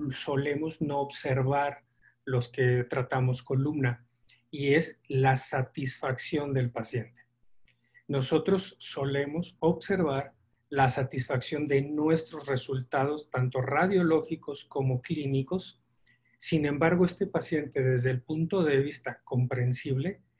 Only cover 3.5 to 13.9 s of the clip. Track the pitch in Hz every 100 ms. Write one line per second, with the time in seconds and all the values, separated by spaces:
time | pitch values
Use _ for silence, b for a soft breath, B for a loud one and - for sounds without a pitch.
3.5 | 135 143 151 127 120 _ _ _ b _
4.5 | 143 139 147 165 - - 135 135 131 -
5.5 | 139 127 - 131 - 139 127 - 156 143
6.5 | 135 123 117 113 123 107 _ _ _ -
7.5 | - - _ _ _ - 139 131 156 170
8.5 | 190 - - - - 139 139 143 156 175
9.5 | - 160 165 - 190 156 135 139 - _
10.5 | _ - 139 131 135 131 135 - 131 -
11.5 | 151 147 139 139 151 156 160 160 156 135
12.5 | 131 - 131 127 139 139 151 - 131 127
13.5 | 127 127 147 185